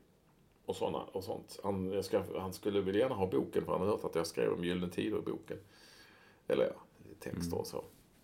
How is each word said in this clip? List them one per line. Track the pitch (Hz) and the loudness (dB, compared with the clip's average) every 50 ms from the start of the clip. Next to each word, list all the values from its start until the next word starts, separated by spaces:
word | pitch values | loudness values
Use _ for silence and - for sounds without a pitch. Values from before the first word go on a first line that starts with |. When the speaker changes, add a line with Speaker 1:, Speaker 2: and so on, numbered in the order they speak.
| - _ _ _ _ _ _ _ _ _ _ _ _ | -16 _ _ _ _ _ _ _ _ _ _ _ _
Speaker 1:
Och | - 95 | -6 -4
såna, | - - - 78 64 | -2 -2 -2 0 -2
och | - - - 95 95 | -4 -4 -6 -4 -4
sånt. | - - - - - - - | -4 -6 -6 -8 -12 -12 -4
Han, | - 98 101 95 92 92 | -2 0 0 0 0 0
jag | 101 98 95 | 0 0 0
ska, | - - 101 92 90 - - | 2 2 2 2 0 -2 -4
han | 95 95 | -4 -4
skulle | 92 - - 104 98 101 | -6 -4 -2 2 2 2
väl | 95 95 95 | 2 4 4
gärna | 107 127 131 123 | 4 4 4 2
ha | 98 95 92 | 2 2 2
boken, | - 135 - - - - - | 2 2 0 2 0 0 2
för | - | 2
han | - 87 | 2 2
har | 90 101 | 4 2
hört | 107 - - | 2 2 0
att | 87 - | 0 0
jag | 82 85 | 0 0
skrev | - - - 58 53 | 0 2 2 2 2
om | - - 87 | 2 2 2
Gyllene | 87 90 90 90 87 | 0 0 0 0 -2
Tider | - 101 104 110 104 - | -2 -2 -2 0 0 -2
i | |
boken. | - - - - - - - 98 - - - - - - - - - - - - - - - - _ - | -2 -2 -4 -6 -6 -10 -12 -12 -12 -16 -20 -20 -20 -20 -20 -20 -20 -20 -20 -20 -20 -20 -20 -10 _ 0
Eller | - 67 - | 2 4 4
ja, | - - - - - - - - - - - | 2 0 -4 -12 -20 -20 -20 -20 -18 -16 -10
texter | - - - - 87 | -8 -6 -4 -2 -2
Speaker 2:
Mm. | 85 - - | -2 -2 -2
Speaker 1:
och | - | -2
så. | - - - - - - - - - - - | -4 -6 -8 -8 -10 -14 -20 -20 -20 -16 -8